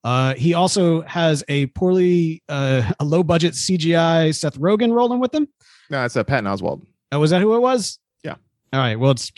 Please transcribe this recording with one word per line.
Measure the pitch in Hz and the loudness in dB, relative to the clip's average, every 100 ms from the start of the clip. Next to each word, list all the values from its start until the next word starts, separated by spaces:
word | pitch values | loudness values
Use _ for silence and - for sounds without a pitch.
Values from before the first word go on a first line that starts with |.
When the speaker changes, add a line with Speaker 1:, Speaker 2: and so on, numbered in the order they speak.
Speaker 1:
Uh, | 120 127 131 131 | 0 0 0 0
he | 156 | 0
also | 170 180 202 175 165 | 2 0 2 0 0
has | 160 175 165 147 - | -4 -2 0 0 -2
a | 143 139 | -2 -2
poorly, | - 185 185 180 175 165 165 - | -2 0 2 2 2 0 -4 -8
uh, | 143 135 131 113 - | -4 0 0 0 -2
a | 147 | 0
low | 170 | 0
budget | 170 170 170 - | 2 2 0 -2
C | - 185 | -2 0
G | 160 165 | 2 2
I | 165 165 160 | 2 2 2
Seth | 151 151 131 | 0 -6 -2
Rogen | 165 214 233 | 0 2 2
rolling | 233 240 247 | 2 0 0
with | 254 | -2
him. | 311 294 _ _ _ _ | -2 -4 _ _ _ _
Speaker 2:
No, | 139 123 | -4 -2
it's, | 127 | -2
uh, | |
Patton | 104 135 101 | 0 0 0
Oswalt. | 98 87 71 - _ _ | -4 -4 -8 -14 _ _
Speaker 1:
Oh, | 143 | -2
was | 151 | 2
that | 180 | 2
who | 208 233 | 2 2
it | |
was? | 247 254 190 - _ _ | 2 0 -4 -12 _ _
Speaker 2:
Yeah. | - - _ _ _ | -14 -14 _ _ _
Speaker 1:
All | 131 | -2
right. | 127 110 | -2 2
Well, | 131 | 2
it's | 127 - | 0 -4